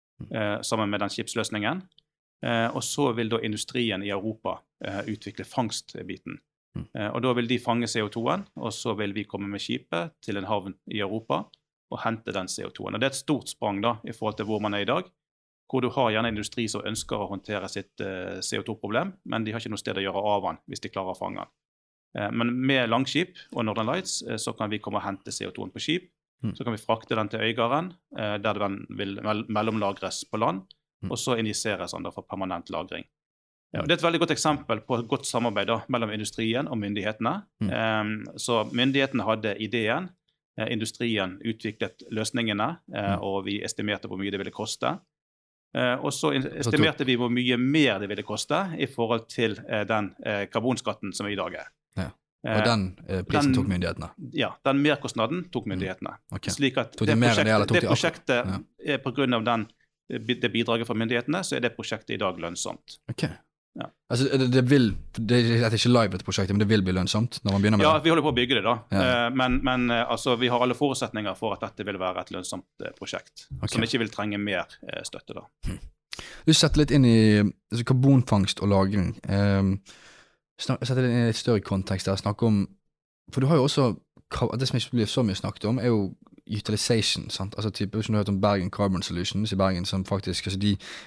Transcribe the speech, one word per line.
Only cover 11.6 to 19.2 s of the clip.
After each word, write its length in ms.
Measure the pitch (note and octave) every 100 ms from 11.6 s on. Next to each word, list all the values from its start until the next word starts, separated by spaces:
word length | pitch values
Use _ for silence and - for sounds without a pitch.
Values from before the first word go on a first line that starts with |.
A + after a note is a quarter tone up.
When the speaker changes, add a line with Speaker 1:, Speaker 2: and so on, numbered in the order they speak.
| _ _ -
Speaker 2:
og 80 | -
hente 320 | A2+ A2 A2+
den 140 | G2 F#2
C 140 | -
O 40 | -
to-en. 260 | - G2
Og 60 | G#2
det 60 | C3+
er 40 |
et 140 | C3+ -
stort 220 | C3+ -
sprang 320 | - G#2+ G2
da, 140 | A2+ A2
i 80 | A2+
forhold 240 | - G#2+ G#2
til 100 | G#2
hvor 140 | G#2+
man 140 | G#2+
er 80 | G2+
i 20 |
dag, 200 | G2+ D#3+ F3+ _ _ _ _ _ -
hvor 120 | B2+
du 60 | A#2+
har 200 | C#3 A#2
gjerne 160 | G#2+ A#2
industri 380 | G#2+ G2+ - A2
som 140 | G#2+
ønsker 340 | G2+ A2 - A2
å 100 | F#2+
håndtere 380 | G2 - G2+ F#2+
sitt, 320 | G2+ - -
eh, 400 | G2 F#2 F#2 F#2
C 180 | - A2
O 40 |
to-problem, 520 | G#2 G#2+ G2+ A2+ F#3+ -